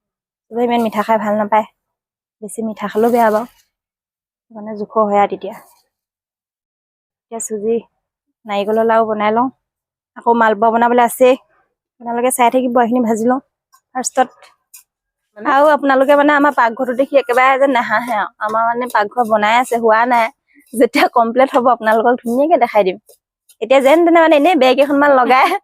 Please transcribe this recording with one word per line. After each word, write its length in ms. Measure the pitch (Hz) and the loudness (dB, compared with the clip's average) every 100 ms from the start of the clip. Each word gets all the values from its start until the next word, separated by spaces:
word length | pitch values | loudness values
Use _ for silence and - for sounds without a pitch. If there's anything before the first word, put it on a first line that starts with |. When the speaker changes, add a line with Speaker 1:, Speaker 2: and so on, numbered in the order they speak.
| _ _ _ _ _ | _ _ _ _ _
Speaker 1:
চবেই 140 | 226 240 | -4 -2
ইমান 140 | 240 | 0
মিঠা 200 | 220 214 | -2 -2
খাই 140 | 208 220 | -2 -2
ভাল 160 | 208 214 | -2 -2
নাপায়। 300 | 208 214 220 _ _ _ _ _ _ _ | 0 -2 -2 _ _ _ _ _ _ _
বেছি 180 | 214 - | -16 -10
মিঠা 240 | 220 208 202 | -10 -8 -8
খালেও 220 | 214 233 | -2 0
বেয়া 180 | 233 220 | 2 0
বাৰু। 160 | 214 240 _ _ _ _ _ _ _ _ _ _ | 0 -6 _ _ _ _ _ _ _ _ _ _
মানে 180 | 220 214 208 | -18 -14 -12
জোখৰ 260 | 208 220 | -6 -2
হয় 160 | 208 202 | 0 0
আৰু 100 | 202 | 0
তেতিয়া। 240 | 185 190 175 - _ _ _ _ _ _ _ _ _ _ _ _ _ _ _ - | -4 -12 -18 -20 _ _ _ _ _ _ _ _ _ _ _ _ _ _ _ -16
এতিয়া 80 | 226 | -12
চুজি, 360 | - 214 220 233 - _ _ _ _ _ 214 | -10 -6 -4 -4 -6 _ _ _ _ _ -8
নাৰিকলৰ 380 | 202 202 220 226 | -6 -2 0 2
লাৰু 160 | 226 220 | 0 0
বনাই 240 | 214 214 | -2 -2
লওঁ। 160 | 226 262 - _ _ _ _ _ - | -2 -4 -6 _ _ _ _ _ -6
আকৌ 140 | 233 | 0
মালপোৱা 340 | 233 220 208 226 | 2 2 0 0
বনাবলৈ 320 | 226 240 247 | 2 2 2
আছেই। 300 | 233 - 254 262 _ _ _ _ _ _ | 0 2 2 2 _ _ _ _ _ _
আপোনালোকে 300 | 233 240 254 | -10 -4 -4
চাই 160 | 254 233 | 0 0
থাকিব, 260 | 262 254 247 | 0 0 0
এইখিনি 200 | 226 247 | 0 0
ভাজি 220 | 220 220 233 | -2 -2 -2
লওঁ 140 | 262 - _ _ _ _ | -4 -6 _ _ _ _
ফাৰ্ষ্টত। 340 | 262 - 269 254 _ - _ _ - _ _ _ _ _ 208 | -10 -4 -2 -2 _ -20 _ _ -20 _ _ _ _ _ -10
Speaker 2:
মানে? 100 | 220 | -2
Speaker 1:
আৰু 180 | 277 302 | 2 2
আপোনালোকে 460 | 285 277 262 262 285 | 2 0 0 2 2
মানে 160 | 294 | 2
আমাৰ 200 | 294 294 | 2 2
পাকঘৰটো 380 | 277 233 233 254 247 | 2 -2 -2 -4 -4
দেখি 180 | 277 277 | 0 0
একেবাৰে 380 | - 240 262 262 | 0 2 2 2
যেন 120 | 277 | 0
নাহাঁহে 440 | 247 220 220 240 214 | 0 -2 -4 -4 -6
আৰু। 120 | 180 - | -6 -8
আমাৰ 220 | 214 220 226 | -6 -2 -2
মানে 180 | 233 247 | -4 -4
পাকঘৰ 340 | 226 208 247 220 | -2 -2 -4 -2
বনাই 260 | 208 208 240 | 0 2 0
আছে, 200 | 254 233 | 0 -2
হোৱা 240 | 226 220 | 0 2
নাই। 220 | 247 240 226 - _ _ _ | 2 0 -2 -6 _ _ _
যেতিয়া 320 | 233 240 285 349 | -2 0 2 0
কমপ্লিট 400 | 247 226 247 269 | 0 0 0 0
হ'ব 140 | 269 247 | 2 0
আপোনালোকক 460 | 233 220 226 233 247 | 0 0 0 0 -2
ধুনীয়াকে 400 | 233 247 302 311 | -2 -2 0 0
দেখাই 240 | 240 208 | 0 0
দিম। 120 | 185 202 _ _ _ _ _ - | 0 -4 _ _ _ _ _ -8
এতিয়া 180 | 214 269 | 0 2
যেন 180 | 262 320 | 4 4
তেনে 160 | 339 339 | 4 4
মানে 160 | 320 294 | 4 4
এনেই 200 | 320 330 | 2 2
বেৰ 160 | 254 | 2
কেইখনমান 360 | 254 285 277 294 | 2 0 2 2
লগাই 320 | 262 233 254 339 403 | 2 2 2 2 -2